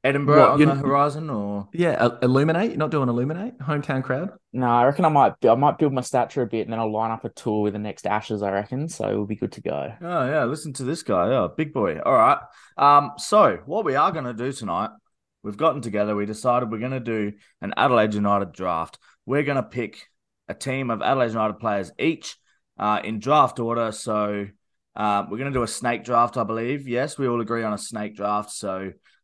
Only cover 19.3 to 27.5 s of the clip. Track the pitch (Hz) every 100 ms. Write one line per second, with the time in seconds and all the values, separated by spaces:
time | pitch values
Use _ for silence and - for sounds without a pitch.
19.3 | 139 143 135 110 127 110 - - _ _
20.3 | _ - - 135 131 127 110 - 135 120
21.3 | 110 107 101 110 101 87 - 151 165 -
22.3 | - _ _ _ - 104 107 - 110 131
23.3 | 151 131 - 117 117 113 107 117 107 104
24.3 | 101 101 _ _ _ _ - 104 101 -
25.3 | 107 139 131 110 - 123 120 - 120 120
26.3 | 127 107 113 117 143 135 120 147 - 131
27.3 | 120 110